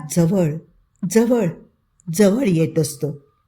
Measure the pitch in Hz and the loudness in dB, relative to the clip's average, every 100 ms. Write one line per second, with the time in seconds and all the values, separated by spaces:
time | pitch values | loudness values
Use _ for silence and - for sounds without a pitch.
0 | 151 175 165 202 160 160 - _ _ _ | -4 0 2 2 0 -2 -12 _ _ _
1 | 175 226 233 240 180 - - _ _ _ | -2 0 2 2 0 -4 -16 _ _ _
2 | 180 165 202 220 240 160 156 165 147 - | -6 2 2 2 0 0 0 -2 -4 -4
3 | 147 - _ _ | -8 -8 _ _